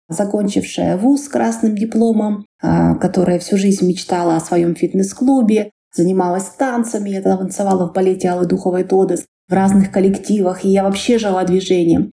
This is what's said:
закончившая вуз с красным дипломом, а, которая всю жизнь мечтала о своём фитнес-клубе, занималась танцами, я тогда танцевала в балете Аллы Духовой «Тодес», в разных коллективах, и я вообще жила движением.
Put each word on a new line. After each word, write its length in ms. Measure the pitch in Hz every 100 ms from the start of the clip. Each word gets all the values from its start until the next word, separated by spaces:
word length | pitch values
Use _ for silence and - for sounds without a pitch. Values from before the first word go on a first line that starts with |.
| -
закончившая 880 | 170 202 214 202 196 185 - 170 180
вуз 300 | 233 277 -
с 20 |
красным 480 | - 226 226 220 208
дипломом, 680 | 226 226 226 214 214 208 - _
а, 320 | 170 170 170 165
которая 440 | 180 185 180 175
всю 180 | - 196
жизнь 300 | 196 196 180
мечтала 480 | 180 - 180 170 165
о 40 |
своём 360 | 165 175 175 170
фитнес-клубе, 960 | 175 190 196 - 254 269 214 214 208 - _ -
занималась 500 | 175 190 180 180 196 -
танцами, 520 | 269 240 233 214 202
я 120 | 196
тогда 160 | 190 190
танцевала 500 | 190 - 196 185 175
в 60 |
балете 360 | 190 190 185 185
Аллы 160 | 180 180
Духовой 380 | 190 190 180
«Тодес», 420 | 185 190 190 170 - _ -
в 40 |
разных 380 | 185 196 196 190
коллективах, 720 | 196 190 196 - 208 180 185
и 60 | 196
я 140 | 196
вообще 340 | 196 196 - 233
жила 260 | 208 185
движением. 680 | 180 185 185 185 170 165 196 -